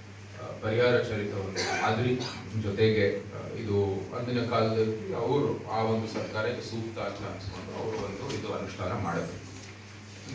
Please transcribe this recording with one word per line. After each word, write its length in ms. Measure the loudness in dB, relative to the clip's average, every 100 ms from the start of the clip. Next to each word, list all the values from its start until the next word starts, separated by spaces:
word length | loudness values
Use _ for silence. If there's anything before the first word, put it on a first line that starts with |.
| -16 -16 -14 -10
ಆ, 160 | -10 -4
ಪರಿಹಾರ 360 | 0 4 6 6
ಚಾಲಿತ 340 | 4 0 -2
ಒಂದು 480 | -2 -4 -2 0 2
ಮಾದರಿ. 340 | 2 4 4 2 0 -6 -4 -2
ಜೊತೆಗೆ, 560 | 0 6 6 8 4 2
ಆ, 280 | -4 -8 -6
ಇದು 300 | -6 0 2 4 0 -4 -4
ಅಂದಿನ 320 | -2 0 2
ಕಾಲದಲ್ಲಿ 680 | 4 4 4 2 2 -2 -2
ಅವರು 540 | 2 4 4 0 -2
ಆ 120 | 0
ಒಂದು 300 | 2 2 0
ಸರ್ಕಾರಕ್ಕೆ 560 | -2 -2 -2 0 -2 -4
ಸೂಕ್ತ 300 | -4 -4 -4
ಅಂತ 180 | -4 -4
ಅನ್ಸ್ಕೊಂಡು 680 | -6 -6 -8 -8 -8 -4
ಅವರು 140 | -2 -2
ಒಂದು 380 | -4 -4 -4 -4
ಇದು 180 | -4
ಅನುಷ್ಠಾನ 400 | -4 -4 -4 -2
ಮಾಡಿದ್ರು. 540 | 0 0 0 -2 -6 -10 -12 -14 -14 -16 -16 -16 -14 -10